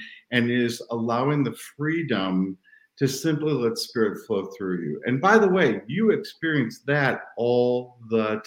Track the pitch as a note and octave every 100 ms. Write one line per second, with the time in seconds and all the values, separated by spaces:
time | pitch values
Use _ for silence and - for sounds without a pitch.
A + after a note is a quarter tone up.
0 | - - _ A#2+ A#2+ B2 A#2+ A#2+ - A#2
1 | A#2 A#2+ C3+ D3 B2 - - - D3+ E3
2 | D3 G#2 F#2+ F#2 F#2+ F#2+ _ - _ _
3 | C3+ - E3 D3+ D3+ C3+ A#2 A2+ - A#2+
4 | G#2+ F#2 - G2+ F#2+ - F#2+ F2+ - D2
5 | - C3 F#3 A3 G3+ F#3 D3 G#2 G#2 E3
6 | A3 D3 - - E3 D3+ A2+ - - D3
7 | C3+ A2 - - A#2+ B2 B2 B2 B2 A#2+
8 | A2+ A2+ A2 G#2+